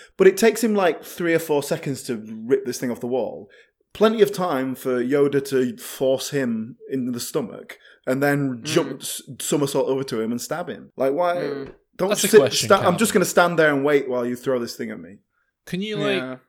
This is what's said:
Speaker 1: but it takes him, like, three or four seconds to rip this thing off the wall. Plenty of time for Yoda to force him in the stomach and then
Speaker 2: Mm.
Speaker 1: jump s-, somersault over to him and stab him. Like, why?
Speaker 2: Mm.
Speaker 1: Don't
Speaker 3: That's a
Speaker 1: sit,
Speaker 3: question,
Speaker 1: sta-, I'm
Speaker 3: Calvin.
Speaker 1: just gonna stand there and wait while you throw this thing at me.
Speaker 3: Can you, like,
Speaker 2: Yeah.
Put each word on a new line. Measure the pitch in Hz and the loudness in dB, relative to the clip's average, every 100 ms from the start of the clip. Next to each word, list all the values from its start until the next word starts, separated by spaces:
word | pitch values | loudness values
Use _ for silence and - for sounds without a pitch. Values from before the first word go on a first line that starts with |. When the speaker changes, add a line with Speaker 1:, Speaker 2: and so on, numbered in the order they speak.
| - - | -8 4
Speaker 1:
but | 190 | 6
it | 196 | 6
takes | 226 214 | 4 2
him, | 233 208 | 2 2
like, | 180 147 | 2 0
three | - - 175 | -6 -6 0
or | 165 | 0
four | 160 147 | 2 0
seconds | 139 160 156 131 | 0 -4 -4 -6
to | - 117 110 110 113 | -6 -8 -8 -10 0
rip | 135 120 | 0 0
this | 120 | -6
thing | 131 | -6
off | 110 | -6
the | 120 | -4
wall. | 123 101 76 104 - _ _ _ | -2 -2 -6 -16 -20 _ _ _
Plenty | - 220 226 | 2 2 4
of | 202 | 2
time | - 180 139 131 127 | 2 -2 -2 -2 -4
for | 131 127 | -2 -2
Yoda | 120 143 143 139 135 | 0 2 2 2 0
to | 131 127 110 | 0 0 -4
force | - - 131 131 - | -12 -4 0 0 -2
him | 143 127 113 110 147 - | -4 -2 -4 -6 -12 -8
in | 135 123 | -6 -4
the | 120 | -6
stomach | - 160 110 101 - - - _ - | -6 -6 -6 -10 -18 -20 -20 _ -4
and | 131 | 0
then | 143 143 139 123 | 2 2 0 -4
Speaker 2:
Mm. | |
Speaker 1:
jump | 117 165 139 135 | -2 0 0 -4
s-, | - - - 123 | -10 -10 -12 -10
somersault | - 156 139 143 123 | -2 0 0 0 0
over | 135 135 | 0 -2
to | 113 | -4
him | 113 | -2
and | 120 | -4
stab | - 156 175 | -6 -8 -8
him. | 98 - - | -12 -12 -4
Like, | 135 | -2
why? | 143 175 175 | 2 0 0
Speaker 2:
Mm. | 151 139 135 - _ - | -4 -8 -10 -16 _ -4
Speaker 1:
Don't | 185 | -2
Speaker 3:
That's | 202 | 0
a | 202 | 6
Speaker 1:
sit, | 220 | 6
Speaker 3:
question, | 127 - 110 | 6 4 2
Speaker 1:
sta-, | 196 | 4
I'm | |
Speaker 3:
Calvin. | 185 175 | 4 2
Speaker 1:
just | 226 | 4
gonna | 208 170 | 2 2
stand | - 175 165 | 4 4 4
there | 156 | 4
and | 139 | 4
wait | 139 147 139 | 4 2 2
while | 123 123 | -2 -2
you | 120 | -4
throw | - 127 | -2 -2
this | 117 - | -2 -8
thing | 117 | -10
at | 107 | -10
me. | 85 101 _ _ _ _ - | -14 -20 _ _ _ _ -10
Speaker 3:
Can | 175 | -6
you, | 208 208 | -6 -4
like, | 202 196 | -2 -2
Speaker 2:
Yeah. | 131 127 | -4 -10